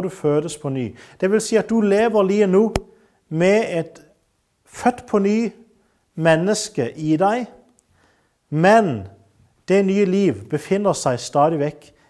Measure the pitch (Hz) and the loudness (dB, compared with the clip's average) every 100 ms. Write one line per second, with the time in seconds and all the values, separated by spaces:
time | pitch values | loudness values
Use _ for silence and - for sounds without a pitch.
0 | 185 - 151 147 165 - 143 135 123 120 | -2 -4 -2 -2 -4 -10 -8 -6 -8 -10
1 | - - 190 214 214 220 202 226 208 196 | -20 -4 0 0 0 -2 0 0 2 2
2 | 233 214 196 208 202 185 220 220 - _ | 2 0 0 2 2 4 2 -2 -10 _
3 | _ _ - 160 180 208 220 165 165 - | _ _ -8 0 2 2 0 -4 -8 -12
4 | - _ _ _ _ _ _ - 240 247 | -20 _ _ _ _ _ _ -4 -2 -2
5 | - 214 196 214 226 - _ _ _ _ | -2 0 0 0 -2 -8 _ _ _ _
6 | _ - 165 160 185 214 - - 120 - | _ -2 2 2 2 -2 -4 -6 -6 -4
7 | 156 156 196 240 240 - _ _ _ _ | -2 0 0 -2 -6 -14 _ _ _ _
8 | _ _ _ _ - 147 180 226 196 113 | _ _ _ _ -8 0 4 4 2 -4
9 | 98 - _ _ _ _ - 190 190 196 | -10 -18 _ _ _ _ 0 2 2 2
10 | 196 190 196 104 - 147 - 196 196 147 | 0 2 0 -2 -6 -8 -2 -2 0 -2
11 | 143 120 - 143 151 160 147 147 - _ | -2 -4 -4 0 2 0 -4 -6 -20 _
12 | _ | _